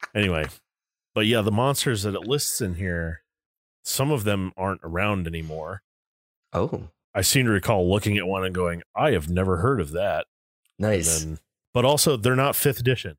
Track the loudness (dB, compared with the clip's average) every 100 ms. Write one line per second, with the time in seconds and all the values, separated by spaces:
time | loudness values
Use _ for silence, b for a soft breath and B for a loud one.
0 | -6 0 0 0 -2 -8 _ _ _ _
1 | _ 0 2 4 2 2 2 0 0 -2
2 | -2 -4 -2 -2 -2 -4 -4 -4 -4 -2
3 | -4 -8 _ _ _ _ _ _ -6 -2
4 | 0 0 0 -2 -4 -4 -4 -4 -6 -2
5 | 0 0 -4 -6 -8 -8 -10 -12 _ _
6 | _ _ _ _ _ -2 -2 -4 -10 _
7 | _ -2 2 4 4 2 2 2 4 2
8 | 2 0 0 -2 -2 -2 -2 -4 -6 -2
9 | 2 2 0 0 2 2 2 0 -2 -2
10 | -2 -2 -6 _ _ _ _ -2 0 2
11 | 2 -2 -4 -10 _ _ _ 2 4 4
12 | 2 2 2 2 2 2 0 0 0 0
13 | -4